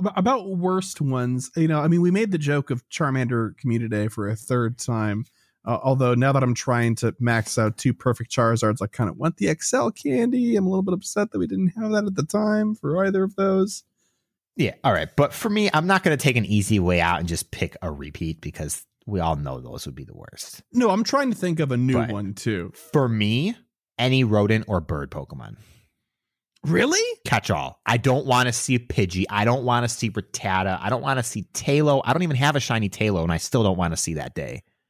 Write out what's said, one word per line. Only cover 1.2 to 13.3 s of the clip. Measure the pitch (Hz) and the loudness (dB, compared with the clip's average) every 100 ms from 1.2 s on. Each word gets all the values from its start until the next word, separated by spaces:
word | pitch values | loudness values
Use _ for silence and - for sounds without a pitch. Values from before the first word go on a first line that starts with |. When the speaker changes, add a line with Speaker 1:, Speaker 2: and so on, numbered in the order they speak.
| 123 127 - 165 | 0 -2 -4 0
Speaker 1:
you | 160 | 2
know, | 151 | 2
I | 156 | 4
mean, | 175 | 4
we | 175 | 4
made | 190 220 | 2 2
the | 175 | 0
joke | 147 147 - | 0 0 -2
of | 123 - | -6 -6
Charmander | - 147 131 120 117 110 - | -4 0 0 0 0 -2 -4
Community | 123 117 117 | -2 -2 0
Day | 107 107 | -2 -2
for | - 101 | -2 -4
a | 107 | -6
third | - 123 117 120 | -2 0 0 -2
time. | - 117 107 104 - _ _ _ - | -4 -2 0 -2 -6 _ _ _ -4
Uh, | 117 | -2
although | 131 131 123 | 0 2 4
now | 123 135 | 4 4
that | 139 | 4
I'm | 127 | 2
trying | 120 - 120 117 110 | 0 0 2 2 2
to | 117 - | -2 0
max | 120 113 - - | 2 2 0 0
out | 107 - | 0 2
two | 127 | 0
perfect | 120 127 117 117 | 0 0 -2 -2
Charizards, | - 113 113 110 127 | 2 2 4 2 0
I | 107 | -4
kinda | - 104 | -2 -4
want | 95 156 - | -2 -4 0
the | 196 | -2
X | 160 - | 0 -2
L | 254 - | 0 0
candy. | - 285 254 240 254 233 214 | -2 -2 0 2 0 2 2
I'm | 185 | 2
a | |
little | 190 | 0
bit | 190 | 0
upset | 190 - 208 208 | -2 -2 -4 -2
that | - | -2
we | - | -2
didn't | 190 180 | 0 0
have | 220 220 | 0 0
that | 214 208 | 0 0
at | 190 | -2
the | |
time | 156 208 214 214 214 | -2 0 2 2 0
for | 214 139 170 190 | -2 -2 0 0
either | 190 | 0
of | 190 | 0